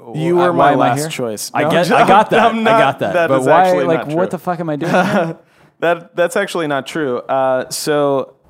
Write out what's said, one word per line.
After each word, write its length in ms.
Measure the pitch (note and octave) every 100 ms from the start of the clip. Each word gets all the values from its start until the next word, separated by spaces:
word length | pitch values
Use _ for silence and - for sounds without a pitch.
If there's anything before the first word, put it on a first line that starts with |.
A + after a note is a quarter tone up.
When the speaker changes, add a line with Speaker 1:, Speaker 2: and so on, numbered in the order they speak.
| - D3+
Speaker 1:
You 240 | E3 F3
Speaker 2:
uh, 60 | F3+
Speaker 1:
were 40 |
Speaker 2:
why 200 | E3+ -
Speaker 1:
my 0 |
Speaker 2:
am 80 | C3+
I 100 | -
Speaker 1:
last 100 | A#2+
Speaker 2:
here? 80 | D#3
Speaker 1:
choice. 420 | D#3 A#2+ G#2 -
Speaker 2:
I 80 | A#2 D3
Speaker 1:
No, 40 |
Speaker 2:
get, 220 | E3 F3
Speaker 1:
I'm 120 | B3
Speaker 2:
I 40 | G3
got 260 | F#3+ G#3+
Speaker 1:
<laughs> 0 |
I'm 220 | - A3+ A3+
Speaker 2:
that. 80 |
Speaker 1:
not, 100 | A3
Speaker 2:
I 60 | A3
got 200 | C#3 C3+
that. 140 | A2+
Speaker 1:
that 140 | F3 E3
Speaker 2:
But 140 | C3+
Speaker 1:
is 40 | C3
Speaker 2:
why? 200 | D#3+ F#3
Speaker 1:
actually 180 | F3+ F3
Speaker 2:
Like, 220 | E3 A#2
Speaker 1:
not 80 | D#3
Speaker 2:
what 0 |
Speaker 1:
true. 120 | F#3+
Speaker 2:
the 80 | F3
fuck 200 | - E3+
am 100 | E3
I 40 | D3
doing 140 | E3
here? 460 | G3 F#3 G#3 E3 D#3+
Speaker 1:
<laughs> 360 | _ _ _ _
That, 340 | D#3+ E3+ F3 -
that's 200 | E3+ G#3
actually 280 | G3 F3+ D3+
not 220 | C#3 -
true. 300 | E3+ C#3+ B2
Uh, 500 | - C3+ C3 C3 -
so, 640 | - - D3 C#3+ C3+ - _ _